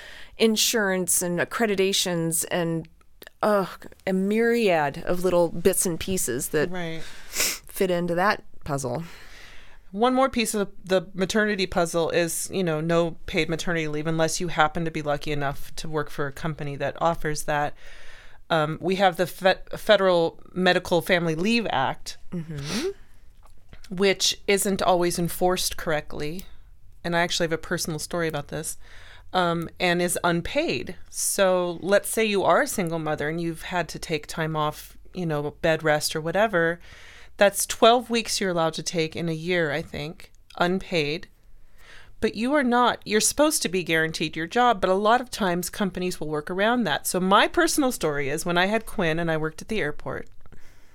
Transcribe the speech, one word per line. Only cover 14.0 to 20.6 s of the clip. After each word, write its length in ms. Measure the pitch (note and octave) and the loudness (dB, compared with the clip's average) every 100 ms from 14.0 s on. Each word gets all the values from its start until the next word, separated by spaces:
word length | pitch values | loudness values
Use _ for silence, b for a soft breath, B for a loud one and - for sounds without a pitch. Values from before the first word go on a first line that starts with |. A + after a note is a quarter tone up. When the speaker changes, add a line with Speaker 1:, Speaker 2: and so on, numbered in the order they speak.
| D3+ | -2
Speaker 2:
unless 340 | D#3+ D#3+ - | 2 2 0
you 80 | F3 | -2
happen 360 | D#3+ D#3 F3 | 2 2 2
to 60 | E3 | -4
be 100 | D#3+ | -4
lucky 320 | D3+ C#3+ D#3 | -2 -2 -2
enough 420 | D3 C#3 C#3+ - - | -2 -2 -2 -4 -6
to 120 | E3 | -4
work 220 | D#3 D3 | -2 -2
for 160 | - D3 | -2 -4
a 60 | |
company 440 | - E3+ D3 D3 C#3 | -4 -6 -4 -6 -4
that 200 | C#3 - | -4 0
offers 440 | E3 E3 D#3+ D3+ | 0 0 0 -2
that. 280 | - D3+ D3 - B B B B B B - | 0 0 -2 -4 B B B B B B 0
Um, 260 | E3 D3+ D#3 | 2 2 0
we 160 | E3+ F#3+ | 0 4
have 200 | G3 E3+ | 4 4
the 100 | - | -2
fe-, 280 | - F#3+ F3+ - - | 2 2 2 0 -2
Federal 640 | - G#3 F#3+ F3 E3 - - | 4 6 6 4 2 -2 -8
Medical 480 | - | 0